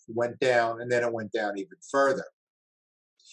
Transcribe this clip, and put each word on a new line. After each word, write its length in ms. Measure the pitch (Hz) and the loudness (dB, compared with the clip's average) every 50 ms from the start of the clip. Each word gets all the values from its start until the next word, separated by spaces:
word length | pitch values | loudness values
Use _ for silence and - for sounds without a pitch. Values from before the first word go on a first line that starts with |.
| _ - | _ -8
went 300 | 110 113 120 120 117 - | -4 -2 -2 -2 -2 0
down, 400 | 135 127 123 120 117 117 117 113 | 2 4 4 4 2 2 -2 -6
and 100 | 120 123 | -4 -2
then 120 | 123 120 120 | 0 0 0
it 80 | 117 | 0
went 200 | 117 110 110 101 | -2 -4 -6 -4
down 260 | - 110 107 104 101 98 | -4 -2 -2 -2 -4 -6
even 180 | 95 87 - - - - | -8 -10 -14 -20 -12 -2
further. 340 | - 139 139 - - 92 - - - _ _ _ _ _ _ _ _ _ _ _ _ _ _ _ _ _ _ - | 2 2 4 4 2 0 -4 -10 -16 _ _ _ _ _ _ _ _ _ _ _ _ _ _ _ _ _ _ -20